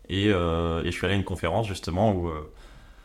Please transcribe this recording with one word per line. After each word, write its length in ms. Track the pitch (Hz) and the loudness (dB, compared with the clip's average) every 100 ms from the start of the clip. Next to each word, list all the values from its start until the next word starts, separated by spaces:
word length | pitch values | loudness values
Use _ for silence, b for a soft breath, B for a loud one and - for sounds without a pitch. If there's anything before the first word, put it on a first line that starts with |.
| - | -4
Et, 200 | 95 101 | 2 4
euh, 520 | 95 85 82 85 82 | 4 2 2 0 0
et 40 | 82 | -2
je 100 | 85 | -2
suis 80 | - | 0
allé 80 | |
à 40 | 101 | 0
une 60 | |
conférence, 440 | 92 87 85 92 110 | -2 -2 0 0 -2
justement, 440 | 95 - 85 110 | -4 -4 2 2
où, 160 | 95 85 | 2 -2
euh, 240 | 78 73 b b b b b | -6 -10 b b b b b